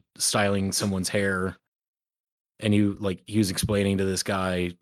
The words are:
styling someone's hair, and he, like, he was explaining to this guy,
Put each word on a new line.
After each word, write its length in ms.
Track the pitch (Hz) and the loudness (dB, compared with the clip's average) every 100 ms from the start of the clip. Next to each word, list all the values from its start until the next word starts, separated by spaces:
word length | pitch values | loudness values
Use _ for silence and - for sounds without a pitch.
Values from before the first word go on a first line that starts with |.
| _ - | _ -4
styling 540 | - 113 101 101 95 | 0 2 2 2 0
someone's 380 | - 104 95 90 | -2 -2 -2 -2
hair, 460 | 104 98 92 92 - _ _ _ _ _ _ _ _ _ _ | -2 0 -2 -4 -8 _ _ _ _ _ _ _ _ _ _
and 140 | 107 | 2
he, 80 | 104 | 4
like, 400 | 101 95 101 90 - | 2 0 -4 -4 -2
he 100 | 107 | 0
was 140 | 95 | 2
explaining 480 | 92 - 101 98 98 | 0 0 0 2 2
to 60 | 95 | 0
this 180 | 92 | -2
guy, 480 | - 98 92 90 87 87 | -2 -2 0 -2 -2 -6